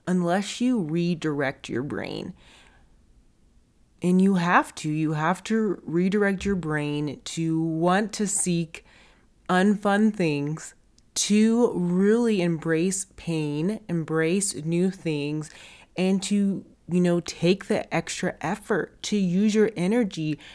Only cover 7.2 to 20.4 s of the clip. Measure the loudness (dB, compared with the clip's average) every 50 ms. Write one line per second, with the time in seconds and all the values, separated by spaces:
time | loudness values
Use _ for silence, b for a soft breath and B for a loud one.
7.2 | -12 -10 -6 -4 -2 -2 0 0 0 -2 0 0 2 2 2 2 0 -2 -4 -4
8.2 | -4 -2 -2 -2 0 0 0 0 -2 -4 -8 -16 -20 b b b b b b b
9.2 | b b b _ _ 0 2 4 4 4 2 2 2 0 2 4 2 2 2 2
10.2 | 0 0 0 -2 -2 -4 -6 -8 -10 -14 -18 _ _ _ _ _ _ _ -6 -4
11.2 | -2 2 4 4 4 4 4 4 4 2 2 0 0 0 2 2 4 4 4 4
12.2 | 4 2 2 2 2 0 0 -2 -2 0 0 2 2 0 -2 -4 -6 -10 _ -12
13.2 | -6 -4 -4 -2 -2 -2 -2 -2 -2 -2 -4 -4 -6 -6 -4 -4 -4 -2 0 0
14.2 | 0 2 0 0 -2 -2 -4 -6 -4 -2 0 2 0 0 -2 -4 -4 -4 -4 -2
15.2 | -2 -4 -4 -6 -8 -10 B B B B B B B B B -2 0 0 0 0
16.2 | 0 0 0 0 2 0 -2 -4 -6 -12 -20 _ _ -2 0 2 4 4 2 2
17.2 | 0 -4 -6 0 2 2 2 2 0 -2 -2 -2 -2 -2 -4 -4 -4 -4 -6 -6
18.2 | -4 -6 -4 -4 -4 -6 -6 -4 -4 -2 0 0 -2 -4 -8 -12 -8 -4 -2 0
19.2 | 0 2 2 2 2 4 4 4 4 2 2 0 -2 0 2 0 0 0 -2 -4
20.2 | -4 -4 -4 -6